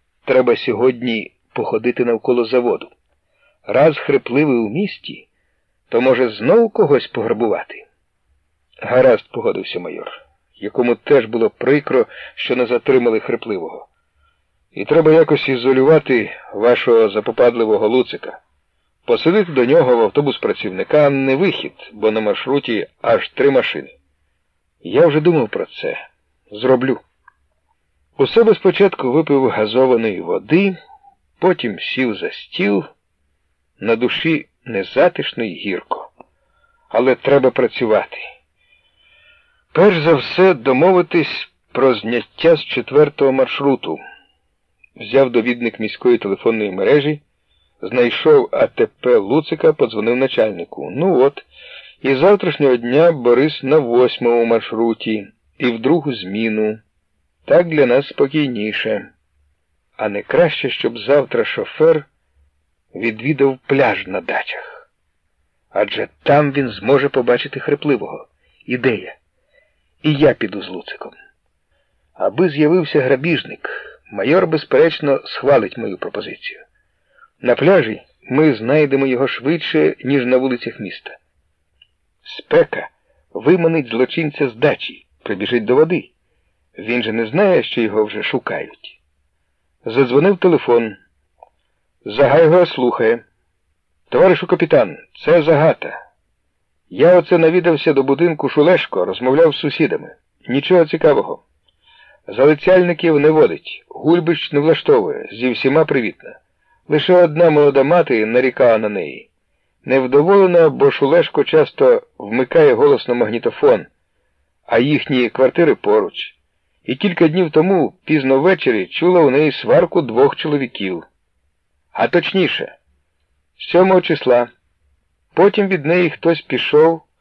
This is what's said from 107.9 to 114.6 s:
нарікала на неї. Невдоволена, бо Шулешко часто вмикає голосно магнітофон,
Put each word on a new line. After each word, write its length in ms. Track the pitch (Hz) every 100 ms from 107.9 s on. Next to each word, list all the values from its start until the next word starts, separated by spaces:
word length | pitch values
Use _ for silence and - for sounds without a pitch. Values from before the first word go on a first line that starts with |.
| 175 160 120 107
нарікала 520 | 120 127 - 127 110
на 100 | 107
неї. 420 | 101 78 64 - _ _ _ _ _
Невдоволена, 840 | - 131 127 139 160 202 190 175 160
бо 220 | 127 139
Шулешко 540 | - 139 170 151 -
часто 580 | 135 156 139 - 131 117 - -
вмикає 560 | 101 117 131 170 147
голосно 400 | 117 143 131 -
магнітофон, 720 | 123 110 113 113 - - 110 - _ _ _ _ _ _ _